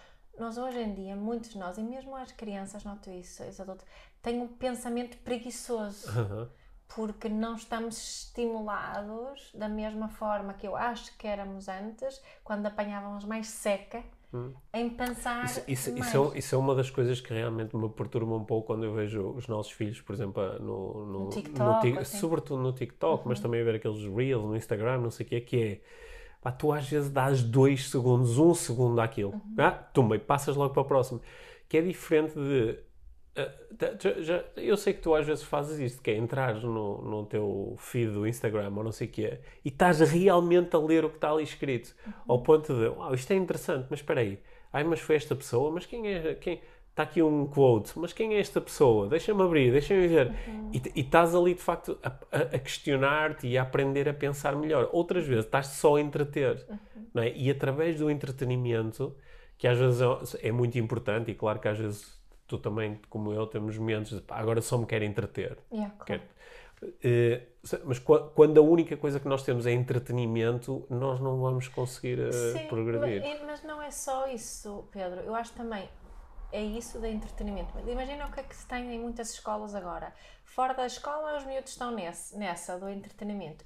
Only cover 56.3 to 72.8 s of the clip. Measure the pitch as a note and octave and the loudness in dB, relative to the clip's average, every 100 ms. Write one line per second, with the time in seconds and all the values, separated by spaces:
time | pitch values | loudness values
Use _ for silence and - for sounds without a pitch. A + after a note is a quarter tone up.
56.3 | D3+ C3+ - - G#3 - A3 A3 B2 A#2 | 0 0 0 -6 -14 -14 -18 -6 -2 -2
57.3 | - C3 C3+ C#3 C3+ E3 D3+ D3+ D3 C3+ | 0 0 0 0 0 0 2 0 0 -4
58.3 | C3 B2+ B2+ B2 A2+ A2+ - C3+ - - | -4 -2 0 2 0 0 -2 -6 -6 -18
59.3 | - - - B2 B2 B2+ A#2+ B2 C3 B2 | -20 -20 0 2 6 6 6 4 2 -2
60.3 | - A#2 A#2+ A#2+ A#2+ A2 A2 - G#2+ A2+ | -6 -2 2 2 0 0 -2 0 0 -2
61.3 | G2 A2 G#2+ A2 G#2+ G#2+ G#2+ - - - | -2 -2 0 0 0 -2 -6 -12 -20 -20
62.3 | - - A2 A2+ G#2+ G#2+ G#2+ - A2 G#2 | -20 -10 -6 -4 -2 -2 -6 -10 -8 -4
63.3 | G#2+ A2 G#2+ G#2+ G#2+ A2+ G#2+ G#2+ G2 - | -2 -4 -4 -6 -4 -2 -2 -2 -8 -8
64.3 | A2 A2 A#2 - B2 A2 A2+ G#2 G#2 G#2 | -4 0 0 2 0 0 0 0 -2 -4
65.3 | - F2+ - - A3 G#3 - - F#3 - | -4 -6 -8 -8 -6 -6 -8 -8 -8 -8
66.3 | - - - - - - - B2+ A#2+ A#2+ | -20 -20 -20 -20 -14 -14 -2 2 4 4
67.3 | B2 - _ - - C#3 B2+ - D3+ - | 2 -4 _ -8 -8 -4 0 6 6 6
68.3 | - D3+ D#3 D3+ E3+ D#3+ C#3+ D3 C#3 C#3+ | 8 10 12 10 8 4 -2 -2 -2 0
69.3 | C3+ C3 A#2+ A#2+ A#2+ B2 A#2+ B2+ B2 A#2 | -2 0 0 2 2 2 0 0 -2 0
70.3 | A2+ A2+ B2 B2+ C3+ - B2 C3+ B2+ C3+ | 2 2 0 -4 -8 -4 -4 -2 -2 -2
71.3 | C3 B2+ B2+ B2+ - B2+ - B2+ B2+ B2 | 0 0 0 -4 -4 -6 -4 -4 -2 0
72.3 | B2 A#2 A#2 - A2+ | 0 0 -2 -4 -2